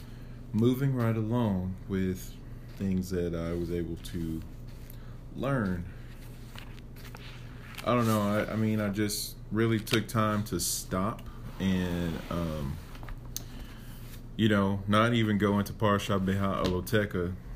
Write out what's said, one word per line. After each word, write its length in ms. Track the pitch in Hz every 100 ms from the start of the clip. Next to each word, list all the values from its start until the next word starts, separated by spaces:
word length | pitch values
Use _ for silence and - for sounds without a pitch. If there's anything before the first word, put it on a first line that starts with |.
| - - - - -
moving 400 | 107 117 127 139 127
right 220 | 113 113
along 580 | 107 123 113 95 92 92 -
with 440 | 95 92 92 - - - - - -
things 320 | 95 92 90
that 260 | 90 85 85
I 160 | 85 85
was 120 | 85
able 260 | 87 82 82 -
to 300 | 87 82 80 - - - - - - - - - -
learn. 480 | 127 135 98 90 87 - - - - - - - - - - - - - - - - - - - -
I 80 |
don't 140 | 120 113
know, 140 | 110
I, 320 | 104 107 -
I 20 | 107
mean, 240 | 110 110
I 80 | 104
just 480 | 98 104 - - - -
really 260 | 104 113 113
took 300 | - 117 107
time 360 | 113 107 104 104
to 140 | 90
stop 640 | - - - 92 98 - - - - -
and, 580 | 92 92 90 87 85 80 -
um, 460 | 85 82 76 69 - - - - - - - - - - - - - - - - -
you 100 | 107
know, 340 | 104 98 98 98
not 260 | 104 117
even 240 | 120 107 101
go 220 | 101 101
into 140 | 98
Parsha 440 | - 107 101 - 101
Beha'aloteka. 1120 | 95 98 98 95 92 90 87 107 101 95 87 92 -